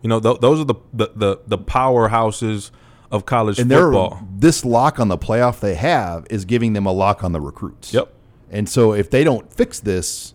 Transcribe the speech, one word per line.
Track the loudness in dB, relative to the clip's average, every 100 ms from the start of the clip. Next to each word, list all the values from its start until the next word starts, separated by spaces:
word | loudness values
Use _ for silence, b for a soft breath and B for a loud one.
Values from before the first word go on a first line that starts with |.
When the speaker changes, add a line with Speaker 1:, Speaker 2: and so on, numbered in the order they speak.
Speaker 1:
You | 0
know, | 0
th-, | 2 2
those | 2 2
are |
the, | 0 -4 -6
the, | -4 -4
the, | 0 -2 -2 -4
the | -6
powerhouses | -2 0 2 2 2 2 -2 -2 -6 -6 -10 b b b b
of | -8 -2
college | -2 0 0
Speaker 2:
And | 4
they're, | 4 6
Speaker 1:
football. | 4 0 -4 -14
Speaker 2:
this | 2 2 2
lock | 0 2 2 2
on | -2
the | -2
playoff | -2 2 2 0
they | -4
have | -2 0 0 -2 -8 -8
is | -8 -2
giving | 0 0
them | 0 0
a |
lock | 0 0 0
on | -2
the | -4
recruits. | -6 -10 -14 -14 -2
Speaker 1:
Yep. | -2 -2 _ _ _ -12
Speaker 2:
And | -6 -4
so | 2 4
if | 4 0
they | 2
don't | 2 0 -4
fix | -2 -2 -2
this | -4 -4 -4 -10 -14